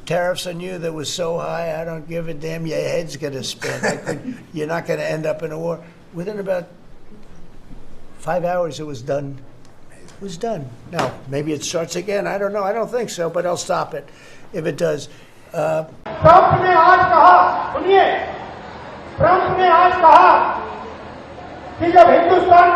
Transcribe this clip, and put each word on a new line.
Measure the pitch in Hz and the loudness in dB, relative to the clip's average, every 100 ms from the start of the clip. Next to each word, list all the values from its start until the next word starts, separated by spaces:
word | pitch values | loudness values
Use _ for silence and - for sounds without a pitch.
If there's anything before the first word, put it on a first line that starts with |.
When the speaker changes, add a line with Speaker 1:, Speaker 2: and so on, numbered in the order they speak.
| - | -4
Speaker 1:
tariffs | 170 175 180 185 | -2 -2 -4 -8
on | 170 | -10
you | 185 180 | -10 -8
that | 165 | -8
was | 156 135 | -8 -8
so | - 165 165 | -6 -6 -6
high, | 151 160 170 156 | -6 -6 -6 -8
I | 165 | -8
don't | 160 151 | -10 -10
give | 165 165 | -8 -8
a | |
damn, | 147 156 165 160 | -8 -10 -8 -6
your | - | -6
head's | 147 151 160 139 | -4 -6 -6 -8
gonna | 143 131 | -8 -8
spin. | 110 - 139 127 | -10 -10 -8 -6
I | 147 143 | -6 -6
could, | - 147 254 - - | -8 -10 -10 -14 -14
Speaker 2:
<laughs> | |
Speaker 1:
you're | 156 151 | -10 -6
not | 165 165 | -6 -4
gonna | 151 | -4
end | 156 156 156 | -4 -4 -6
up | 151 | -6
in | 160 | -8
a | 156 | -8
war." | 170 160 - - - | -8 -8 -12 -20 -16
Within | 170 185 208 | -12 -10 -8
about | 190 180 170 - - - - - - - - - - - - - - - | -6 -6 -6 -18 -20 -18 -16 -16 -16 -14 -14 -16 -16 -14 -12 -12 -12 -10
five | 156 175 175 | -4 -2 -2
hours, | 180 165 139 | -2 -4 -6
it | 151 | -10
was | 127 | -10
done. | 131 143 139 135 - - - - - | -6 -6 -6 -12 -16 -20 -20 -20 -20
It | - - - | -20 -20 -16
was | 202 165 | -14 -8
done. | 233 190 127 - - | -8 -8 -10 -16 -10
Now, | 165 131 - 131 | -4 -4 -6 -8
maybe | 139 151 | -6 -4
it | 151 | -6
starts | - 170 165 175 | -6 -6 -6 -8
again. | 202 202 170 | -4 -4 -4
I | 196 | -4
don't | 202 | -4
know. | 208 | -2
I | 190 | -2
don't | 226 202 | -4 -4
think | 240 220 | -4 -6
so, | - 165 | -6 -4
but | 175 175 | -2 -4
I'll | 175 | -4
stop | - 170 156 | -4 -4 -4
it | 143 - - - - - | -10 -14 -20 -20 -20 -12
if | 180 160 | -8 -6
it | 147 | -4
does. | 165 147 - - - - - | -4 -4 -8 -20 -20 -20 -12
Uh, | 165 156 156 160 - - | -4 -2 -4 -6 -14 -14
Speaker 3:
ट्रंप | - 311 359 370 370 | 2 6 8 6 2
ने | 370 339 | 4 4
आज | 339 370 | 6 6
कहा, | 359 320 359 359 - - - | 4 6 8 8 6 0 -6
सुनिए, | 285 349 381 - - - - - - - - - - - - | -4 4 4 4 0 -6 -10 -14 -16 -16 -16 -16 -18 -16 0
ट्रंप | 587 370 359 370 | 2 4 2 2
ने | 370 | 4
आज | 339 359 | 6 4
कहा | 359 320 330 359 - - - - - - - - - - - - - - - | 6 8 8 8 6 2 -4 -10 -12 -14 -16 -16 -18 -18 -18 -16 -16 -16 -4
कि | 339 | 4
जब | 349 294 | 8 8
हिंदुस्तान | 330 339 359 - 349 349 | 8 6 4 8 8 8